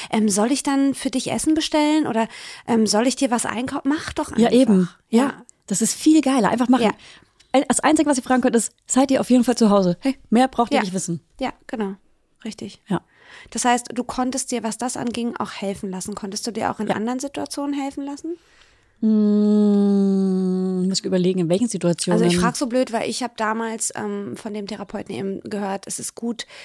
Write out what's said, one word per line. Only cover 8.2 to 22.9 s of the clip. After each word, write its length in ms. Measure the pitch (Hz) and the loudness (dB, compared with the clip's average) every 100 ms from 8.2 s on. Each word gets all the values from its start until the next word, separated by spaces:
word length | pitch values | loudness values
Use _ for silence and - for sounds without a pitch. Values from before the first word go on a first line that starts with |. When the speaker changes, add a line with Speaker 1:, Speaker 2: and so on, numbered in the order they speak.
Speaker 2:
fragen 180 | - 254 | 2 2
könnt, 120 | 240 220 | 4 2
ist, 180 | - _ - | 0 _ -2
„Seid 240 | 254 277 | 2 4
ihr 100 | 262 | 2
auf 100 | - | 4
jeden 120 | 247 | 4
Fall 120 | 240 233 | 4 4
zu 140 | 220 | 4
Hause?“ 260 | 202 180 175 | 6 4 0
Hey, 160 | 269 262 - | -2 -4 0
mehr 180 | 220 262 | 2 2
braucht 240 | - 233 | 2 0
ihr 60 | 277 | 2
Speaker 1:
Ja. 40 | |
Speaker 2:
nicht 100 | 196 | 0
wissen. 280 | 185 - 170 _ - | -4 -6 -8 _ -8
Speaker 1:
Ja, 120 | 262 - - | -8 -8 -12
genau. 300 | 220 196 196 _ _ _ _ 220 | -6 -6 -8 _ _ _ _ -14
Richtig. 340 | - 208 - - | -12 -16 -14 -6
Speaker 2:
Ja. 140 | 185 _ _ - - - | -6 _ _ -20 -20 -12
Speaker 1:
Das 160 | 226 247 | -2 0
heißt, 220 | 240 - | 0 -2
du 100 | - 240 | -8 -6
konntest 460 | - 254 254 - | -4 -4 -4 -6
dir, 120 | 233 | -6
was 140 | 220 - | -6 -6
das 180 | 254 - | -6 -6
anging, 380 | 240 226 233 - | -6 -6 -6 -6
auch 140 | 202 | -8
helfen 380 | - 196 202 196 | -6 -8 -6 -8
lassen. 240 | 185 214 202 | -8 -10 -10
Konntest 300 | 196 208 - | -8 -8 -8
du 40 | |
dir 200 | 214 - | -4 -4
auch 80 | 220 | -4
in 80 | 214 | -4
Speaker 2:
Ja. 80 | 196 | -4
Speaker 1:
anderen 240 | 220 254 | -4 -6
Situationen 540 | 269 294 285 - 285 | -8 -8 -8 -6 -6
helfen 320 | 285 277 277 277 | -4 -6 -8 -10
lassen? 300 | 285 320 339 _ _ _ _ _ - | -10 -10 -12 _ _ _ _ _ -2
Speaker 2:
Hm, 1900 | 220 214 208 208 208 208 208 202 202 202 196 196 190 185 185 185 185 185 185 | 2 4 4 4 4 4 4 4 4 4 2 2 0 0 0 -2 -2 -2 0
muss 120 | 190 | -2
ich 60 | 190 | -2
überlegen, 340 | 185 185 185 | 0 2 2
in 100 | 160 | 2
welchen 180 | 185 240 | 0 0
Situationen. 540 | 185 175 170 - 175 | 0 0 0 0 2
Speaker 1:
Also 120 | 175 175 | 2 2
ich 40 | |
frag 140 | 233 247 | 0 -2
so 120 | 254 | -2
blöd, 240 | 254 254 | -2 -2